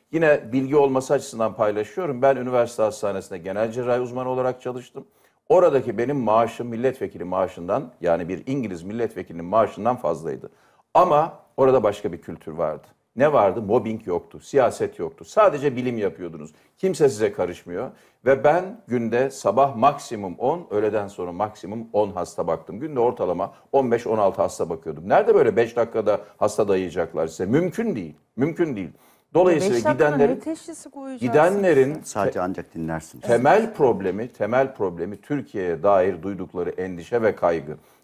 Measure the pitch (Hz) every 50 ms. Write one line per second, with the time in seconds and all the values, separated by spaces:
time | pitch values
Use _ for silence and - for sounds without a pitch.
0 | _ _ 151 165 160 151 147 - - 110 120 135 135 131 147 147 139 135 131 131
1 | 131 - 147 135 - - 120 113 113 107 95 - 110 107 104 104 104 - - 185
2 | 180 151 127 123 131 135 139 123 123 127 127 123 120 113 - - 110 104 101 -
3 | 107 101 98 95 90 - 98 90 82 95 95 104 113 113 110 127 123 123 120 127
4 | 127 117 123 127 127 127 127 127 127 127 127 - - 127 123 127 127 - - 135
5 | - _ _ _ _ _ _ _ _ - 160 185 269 - 143 131 107 117 101 107
6 | 120 131 147 139 117 104 107 113 117 113 - - 120 120 117 113 127 127 123 -
7 | 101 92 - 82 87 90 92 95 95 90 - 90 85 90 104 139 160 - - -
8 | 85 87 85 87 85 82 95 80 - 127 135 143 117 101 90 82 85 98 107 117
9 | 113 107 - 90 90 - 82 85 85 87 101 113 107 - - - 104 120 123 120
10 | - 78 82 73 82 78 67 - - - _ _ _ _ _ _ _ _ - 156
11 | 185 180 147 147 160 170 - - _ _ - - 135 131 127 127 104 104 98 -
12 | - 90 87 82 - - 82 - - 82 78 82 80 78 76 73 - _ _ _
13 | _ _ - 113 139 156 143 120 101 95 90 117 110 98 113 123 104 110 110 107
14 | - 95 87 85 - - - 78 - - - 139 123 107 - - 110 98 - -
15 | 87 78 - - - - - 214 214 190 147 135 139 143 120 127 123 127 120 110
16 | 101 92 - 90 90 82 80 76 76 78 _ _ _ _ _ - 190 190 170 147
17 | 156 131 110 110 110 101 104 - 90 87 87 - - 87 87 95 123 - - _
18 | _ _ _ _ - 123 135 117 131 147 160 180 185 190 247 - - - 123 120
19 | 117 113 117 120 131 135 - - - 98 104 131 139 135 113 110 123 143 147 -
20 | - - 120 107 98 92 85 - 117 135 165 180 170 - 101 107 110 104 104 107
21 | 101 98 - - 90 87 85 90 107 107 - - - 90 107 117 113 - - 104
22 | 107 98 92 90 87 - - - 85 85 82 - - - 82 107 147 156 147 -
23 | 113 123 - - 95 90 85 87 95 92 - - _ - - 139 131 120 117 113
24 | - 92 110 110 101 95 92 - 85 90 - - 87 80 85 - - 82 73 76
25 | 85 101 135 185 220 233 208 190 135 113 95 113 117 113 - 120 113 113 - 113
26 | 101 107 101 95 - - _ - 104 107 - - 107 101 95 92 92 87 80 90
27 | 82 80 - 87 82 80 - - 92 98 123 160 180 175 - 226 233 220 156 107
28 | 85 76 73 _ _ _ - - 135 170 160 - 175 156 123 98 90 76 - _
29 | _ _ _ _ _ _ - 160 185 185 165 147 185 202 190 - - - - -
30 | 156 147 147 139 - 240 262 262 - 302 320 - - - 320 - - 285 _ 277
31 | 269 269 262 240 247 247 - 151 160 180 202 202 196 180 156 135 131 139 156 -
32 | - - - 107 98 90 - 98 90 92 90 87 85 _ - 82 82 80 82 80
33 | - - - 65 - 120 120 117 127 147 180 220 226 226 - - 147 120 101 92
34 | 95 92 92 104 120 123 _ - 107 104 120 131 135 135 - - 104 92 85 85
35 | 85 101 104 - - - 147 139 - - - 101 92 87 82 76 82 101 101 95
36 | 90 98 90 82 78 98 101 90 90 - - 90 87 87 - - 92 95 90 85
37 | 82 - 120 117 113 104 95 - 90 87 85 80 69 73 76 - _ _ _ _